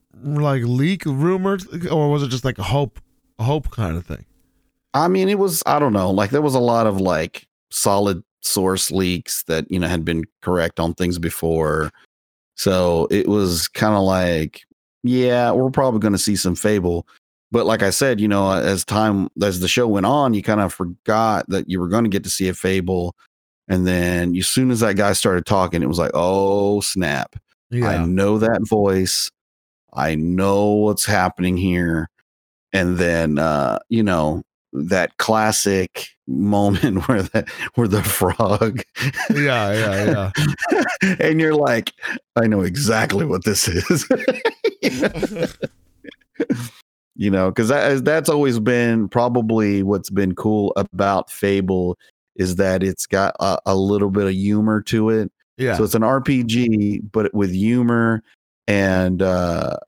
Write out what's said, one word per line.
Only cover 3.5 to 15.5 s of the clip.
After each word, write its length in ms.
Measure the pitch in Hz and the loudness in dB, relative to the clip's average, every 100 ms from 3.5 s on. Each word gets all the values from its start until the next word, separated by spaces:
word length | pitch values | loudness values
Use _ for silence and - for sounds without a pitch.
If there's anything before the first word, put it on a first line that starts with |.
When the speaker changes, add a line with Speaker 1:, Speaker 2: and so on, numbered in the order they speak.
| 151 - | -2 -4
Speaker 1:
kind 260 | - 101 80 | -4 -4 -4
of 80 | |
thing? 200 | - 67 - _ _ _ _ _ _ | -8 -14 -16 _ _ _ _ _ _
Speaker 2:
I 160 | 135 170 | 0 2
mean, 200 | 190 190 | 2 2
it 80 | 202 | 2
was, 240 | 196 160 - | 0 0 0
I 120 | 147 | 2
don't 160 | 143 | 2
know. 160 | 104 92 | 2 2
Like, 200 | 98 101 | 2 2
there 120 | 139 | 0
was 120 | 151 | 2
a 60 | 131 | 2
lot 260 | 120 117 113 | 2 2 2
of, 140 | 95 | 2
like, 460 | 92 80 87 - _ _ _ | 0 0 -2 -8 _ _ _
solid 520 | - 113 98 101 92 - _ | -2 0 2 2 -2 -6 _
source 480 | - 101 92 95 - | -6 -2 0 0 -2
leaks 540 | 92 92 87 - - | 0 0 -2 -4 -8
that, 260 | - 80 73 | -4 -4 -2
you 80 | 92 | -2
know, 100 | 90 | -2
had 160 | 90 | -2
been 200 | 82 82 78 _ | -2 -4 -4 _
correct 360 | - 90 85 - | -2 0 0 -2
on 140 | 82 | -4
things 240 | 82 90 87 | -2 -2 -2
before. 720 | 82 - 82 80 78 78 76 - _ _ _ _ _ - | -4 -4 -2 0 0 -2 -4 -8 _ _ _ _ _ -6
So 520 | 98 92 87 85 78 | -2 2 2 0 0
it 160 | 101 - | 0 2
was 420 | 104 95 85 - | 0 0 -2 -4
kinda 300 | - 110 104 | -2 0 2
like, 600 | 95 92 90 82 78 - _ _ _ _ | 2 2 0 0 -4 -8 _ _ _ _
yeah, 480 | 120 127 123 123 120 | -2 0 2 2 2